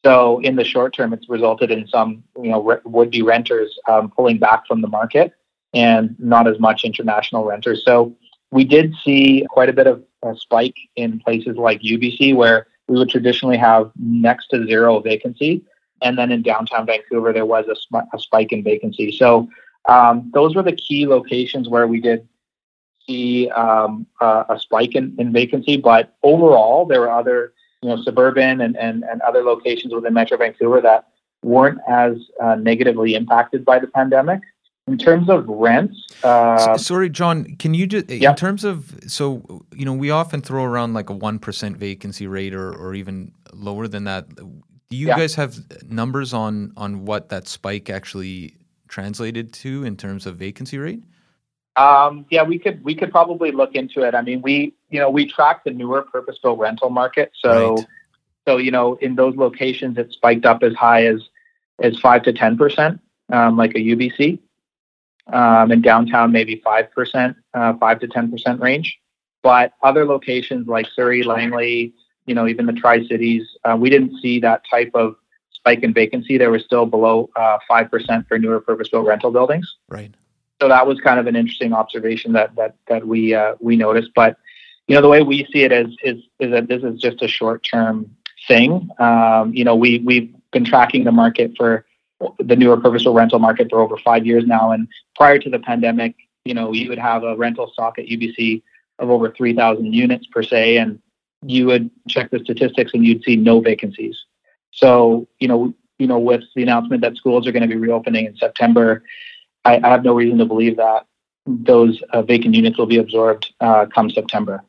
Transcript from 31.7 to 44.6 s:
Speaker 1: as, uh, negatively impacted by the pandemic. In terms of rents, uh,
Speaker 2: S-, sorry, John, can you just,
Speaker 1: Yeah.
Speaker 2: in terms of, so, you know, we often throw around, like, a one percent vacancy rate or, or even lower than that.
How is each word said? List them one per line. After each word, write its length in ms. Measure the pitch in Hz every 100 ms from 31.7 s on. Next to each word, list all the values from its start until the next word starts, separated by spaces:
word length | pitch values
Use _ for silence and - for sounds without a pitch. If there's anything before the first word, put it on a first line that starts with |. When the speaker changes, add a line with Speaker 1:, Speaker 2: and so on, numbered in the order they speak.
| - -
Speaker 1:
as, 280 | 123 120 117 - -
uh, 140 | 113 110
negatively 580 | 110 117 123 113 113
impacted 500 | 107 120 120 120 135
by 140 | 131 127
the 80 | 127
pandemic. 540 | 135 135 135 147 196 - _ _ _ -
In 100 | 131
terms 300 | 156 170 175
of 180 | 180 113
rents, 640 | 107 117 123 202 - - -
uh, 460 | 123 120 117 113 113
Speaker 2:
S-, 160 | 110 -
sorry, 240 | 180 185
John, 440 | 147 170 165 - -
can 140 | 160
you 120 | 160 190
just, 240 | 208 -
Speaker 1:
Yeah. 200 | 123 135
Speaker 2:
in 60 | 147
terms 280 | 185 202
of, 280 | 208 170 135 - -
so, 580 | - 143 127 - 90 _
you 120 | -
know, 80 | 135
we 180 | 131 143
often 320 | 151 165 147
throw 220 | - 135
around, 300 | 127 120 117
like, 160 | 113 98
a 20 |
one 260 | 98 107 107
percent 380 | - - 104 90
vacancy 500 | 101 95 101 - 101
rate 280 | 95 98
or, 180 | 95 92
or 200 | 85 92
even 400 | 98 95 95 92 _ _
lower 340 | - 101 101 113
than 160 | 101
that. 220 | 101 95 80 - 95 78